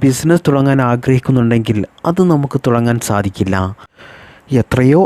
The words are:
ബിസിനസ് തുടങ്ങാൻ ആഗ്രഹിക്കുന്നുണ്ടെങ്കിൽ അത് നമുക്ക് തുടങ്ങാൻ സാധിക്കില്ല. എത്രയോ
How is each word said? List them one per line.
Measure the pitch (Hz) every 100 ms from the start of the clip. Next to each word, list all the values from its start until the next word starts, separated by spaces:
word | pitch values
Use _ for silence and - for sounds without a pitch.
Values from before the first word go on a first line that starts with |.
ബിസിനസ് | 139 127 156 170 -
തുടങ്ങാൻ | 139 139 135
ആഗ്രഹിക്കുന്നുണ്ടെങ്കിൽ | 123 120 123 127 - 131 117 117 110 107 95 _ 160
അത് | 175 185
നമുക്ക് | 151 139 143
തുടങ്ങാൻ | - 117 120 117 -
സാധിക്കില്ല. | 104 101 - 95 95 95 101 - _ - - - - - 131
എത്രയോ | - 123 127 156